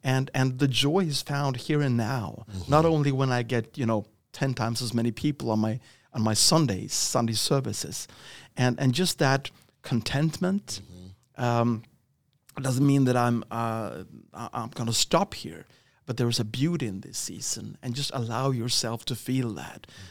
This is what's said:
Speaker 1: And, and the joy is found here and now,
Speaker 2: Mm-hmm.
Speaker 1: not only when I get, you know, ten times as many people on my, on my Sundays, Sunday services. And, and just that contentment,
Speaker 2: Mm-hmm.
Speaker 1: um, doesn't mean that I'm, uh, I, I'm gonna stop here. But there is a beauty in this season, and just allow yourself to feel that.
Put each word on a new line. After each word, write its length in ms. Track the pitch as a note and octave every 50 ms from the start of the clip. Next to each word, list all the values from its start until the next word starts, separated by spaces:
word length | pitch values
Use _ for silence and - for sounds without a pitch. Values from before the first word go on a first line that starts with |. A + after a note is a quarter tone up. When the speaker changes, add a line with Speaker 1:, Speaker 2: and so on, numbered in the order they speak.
| -
Speaker 1:
And, 280 | C3 C3 C3 C3 - -
and 260 | C3+ C3 C3 B2+ B2
the 80 | D3 C3+
joy 340 | B2 A2+ B2+ C#3+ D#3+ G3 F#3+
is 160 | D#3+ C#3 C3+
found 340 | - - C#3+ C#3+ C#3+ C#3 B2+ A#2+
here 240 | - - D#3 D3
and 140 | D3 C3+ A#2+
now, 500 | A#2 A2+ G#2+ C3+ B2 G2+ D2 A1 - - -
Speaker 2:
Mm-hmm. 200 | G2+ F#2+ F2 -
Speaker 1:
not 140 | C#3+ D#3 D#3+
only 260 | E3 D#3+ D3+ C#3+ C#3+ C3+
when 180 | C3 C3+ C3
I 120 | B2 B2 A#2+
get, 340 | A2+ B2+ A#2 A2 - - -
you 80 | B2+
know, 200 | A2+ A2+ G#2+ G2+ _ _ _ _ _ -
ten 200 | - C#3 C3+ B2
times 280 | - A2+ A2+ A#2 -
as 120 | B2+ A2+ A#2
many 180 | A#2 A#2 A#2+
people 380 | A2 - - D3 C#3+ - B2 A#2
on 80 | A2 G#2+
my, 200 | G#2+ A2 A2 - - - - _ _ _ -
on 100 | B2 A2
my 100 | A2 G#2+
Sundays, 600 | G2+ - - E3 D#3+ D#3 A#2+ G2 F#2 - - -
Sunday 400 | - - - - B2+ A#2 A2+ A2+
services. 760 | G#2 - - C#3 C#3 C3 G#2+ G2+ - - - - - - - - - - - - - - - - -
And, 220 | B2 B2+ A#2+ -
and 140 | C#3 C3 A#2+
just 260 | D3+ F#3 F3 - -
that 320 | D#3 C3 C3+ C3+ C#3 - - - _ _ _ _ -
contentment, 1000 | - C3 A#2 - - - C#3 D#3 D#3+ D3+ - F3+ F#3 F#3+ G3+ - - - G2+ F#2 - F2 F2+ F#2 F#2 F#2+ _ _ _ _ -
Speaker 2:
Mm-hmm. 60 | B2
Speaker 1:
um, 400 | A#2+ A#2+ A#2 A#2 A#2+ A#2 A2 - - _ _ _ _ _ _ _ _ _ _ _ _ - -
doesn't 260 | C3+ C3+ B2 B2+ C#3+ C#3+
mean 160 | C#3 C#3 C3+
that 120 | B2+ B2 B2
I'm, 260 | A#2+ A#2+ A#2+ A#2 - -
uh, 520 | - A#2 A#2 A2+ A2 A2+ A2 E2+ B1 D#2+ - - D2+ - - _ -
I, 160 | G2+ A#2 - -
I'm 160 | A#2+ A2+ A#2
gonna 240 | - - A#2+ A2+ A2+
stop 400 | - - - - E3 G3+ - -
here. 320 | - - G2+ E2 D#2+ - _ _ _ _ _ _ _ _ -
But 100 | A#2+ B2
there 120 | B2 A#2+
is 100 | A2+ B2
a 60 | A2+
beauty 400 | G#2+ G#2+ B2 C#3 E3+ F3 D#3+ C3
in 160 | G#2+ F#2+ F#2+
this 160 | - - - -
season, 640 | - - F2 E2+ - - - - G2+ G#2 G2 -
and 140 | - B2+ A#2+
just 160 | C#3 C#3 C3+ -
allow 380 | C3 A#2 A2+ A#2 A#2+ C3 C#3
yourself 540 | C3 A#2+ A2+ B2 - - - A2+ A2+ A2+ -
to 100 | - B2+
feel 340 | - - - C3 C3 B2 A#2 G2+
that. 340 | C#2+ - - - - - - - - F#2+ -